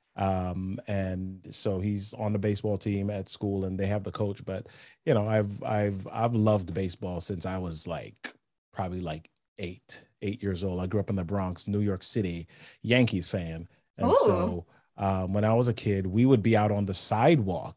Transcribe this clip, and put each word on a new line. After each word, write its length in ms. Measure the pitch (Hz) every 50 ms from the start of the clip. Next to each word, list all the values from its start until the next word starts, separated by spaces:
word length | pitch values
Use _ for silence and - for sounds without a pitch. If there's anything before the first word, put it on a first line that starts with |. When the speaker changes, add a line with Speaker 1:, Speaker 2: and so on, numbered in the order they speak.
| _ _ - -
Speaker 1:
Um, 640 | 98 95 95 92 92 90 90 92 92 95 98 - - -
and 580 | 101 98 95 92 92 92 95 95 95 92 - -
so 300 | - - - 107 95 90
he's 320 | 95 104 101 101 98 107 -
on 180 | - 107 104
the 80 | 107 104
baseball 380 | 101 107 104 101 - 107 101 95
team 320 | - 110 101 98 98 101
at 180 | 104 95 95 -
school, 380 | - - 110 101 98 95 95
and 120 | 92 95 92
they 100 | 98 98
have 160 | 104 107 98
the 80 | 101
coach. 320 | - - 107 101 98 - -
But, 220 | - 95 95 - - - - - - - _ -
you 80 | 160 135
know, 140 | 107 104 110
I've, 340 | 110 107 101 101 101 98
I've, 460 | - 120 110 104 104 104 98 95 - -
I've 220 | - 110 113 117 120
loved 400 | 110 107 107 107 101 90 87 82
baseball 460 | 95 95 90 - - 98 90 90 85
since 260 | - - 98 85 85
I 120 | 92 92 95
was, 280 | 90 87 80 78 -
like, 300 | 87 80 69 - - - _ - - - _ _ _ _ _ _ _ -
probably, 280 | - 95 90 90 90
like, 280 | 180 165 - 80 - - _ _ _ _ _ -
eight, 420 | 98 90 90 - _ - - - - _ _ -
eight 200 | 107 101 101 -
years 220 | 101 101 92 82 98
old. 160 | 95 90 90
I 80 | 92 92
grew 140 | 107 104
up 80 | 95 -
in 80 | 101 95
the 80 | 87
Bronx, 420 | 80 101 98 95 92 87 - - 104
New 140 | 101 101
York 200 | 104 101 95 92
City, 460 | - - - 117 98 87 85 85 80 - - - - - - _
Yankees 480 | - 110 120 127 123 117 107 92 82 -
fan. 380 | - 95 85 82 80 82 87 - _ _ _ _ _ -
And 120 | - 262
Speaker 2:
Ooh. 60 | 440 554 -
Speaker 1:
so, 420 | - - - - - 90 87 87 _ _ _ _ _ - 117
um, 360 | 101 98 95 92 92 92 98
when 100 | 104 107
I 100 | 107 113
was 140 | 120 123 120
a 60 | 95
kid, 340 | - - 113 101 98 95 92
we 180 | 92 113 123
would 160 | 131 135 110
be 140 | 87 113 113
out 160 | 104 107 107
on 140 | 101 104 104
the 80 | 95 95
sidewalk. 840 | - - - 110 110 123 156 170 135 104 95 87 76 - - -